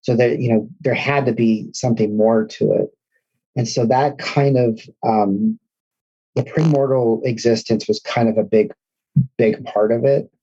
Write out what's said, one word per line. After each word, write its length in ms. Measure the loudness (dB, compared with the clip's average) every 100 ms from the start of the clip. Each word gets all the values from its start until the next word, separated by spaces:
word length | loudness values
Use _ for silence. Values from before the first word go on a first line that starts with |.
So 140 | 0 2
that, 220 | 2 0
you 140 | 0
know, 160 | 0 -2 -6
there 120 | -4
had 320 | -2 -2 0
to 80 | -2
be 380 | 0 0 0 -4
something 420 | -6 -2 0 0
more 300 | 2 2 2
to 280 | -2 -4 0
it. 180 | 0 -2 _ _ _ _ _ _
And 120 | -6 -4
so 200 | -2 0
that 320 | 2 0 -4
kind 360 | -4 0 2
of, 240 | 2 2 -2 -12 _
um, 540 | -2 0 0 0 -2 -4 _ _ _ _ _ _ _
the 80 | -6
premortal 840 | -4 0 2 2 2 2 2 0
existence 640 | -2 0 0 0 0 -4 -2
was 120 | -4
kind 280 | -2 0 0
of 80 | 0
a 60 |
big, 280 | 2 2 0 -6 _ _ _ -2 -2 0
big 260 | 0 0
part 260 | -4 -2 0
of 140 | 2
it. 240 | 2 0 -2 _